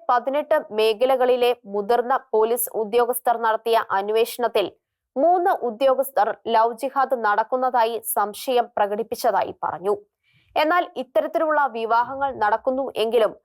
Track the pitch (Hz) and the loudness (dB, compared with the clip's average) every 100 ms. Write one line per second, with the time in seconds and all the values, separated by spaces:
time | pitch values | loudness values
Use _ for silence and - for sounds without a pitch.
0 | - 247 233 277 294 311 208 214 220 208 | 0 0 0 -4 0 -2 -2 0 0 2
1 | 254 262 254 247 240 240 196 202 202 240 | 0 2 2 4 2 0 -4 -6 0 0
2 | 240 262 - 220 220 247 - - 220 240 | 2 -2 0 0 2 0 -4 -4 0 2
3 | 233 247 - 233 226 220 233 226 - 190 | 2 0 0 0 0 0 2 0 2 -4
4 | 202 220 233 - 233 226 190 - _ _ | 0 0 0 0 -2 0 -2 -6 _ _
5 | _ - 311 359 359 339 240 214 269 254 | _ 0 2 2 2 0 -2 0 0 2
6 | 262 - 214 - - 226 226 233 269 269 | 0 0 -2 -2 -2 2 2 0 -6 -2
7 | 262 254 220 208 226 254 254 247 226 226 | 0 0 0 0 0 -2 0 0 0 -2
8 | - - 208 208 - 247 233 - 208 208 | -6 -4 -4 -4 -2 0 0 -2 -2 -2
9 | 226 233 240 196 - - - - 180 403 | -6 -2 0 0 -4 -6 -8 -6 -4 -4
10 | - _ _ _ _ - 302 349 339 - | -6 _ _ _ _ -2 0 0 -2 -8
11 | 254 320 302 320 320 302 277 226 226 233 | -4 -2 -2 -2 0 0 0 -2 0 0
12 | 240 269 277 233 208 220 269 262 269 - | 0 -4 -6 -2 0 0 0 -2 -4 -2
13 | 220 233 214 - | 0 2 2 -2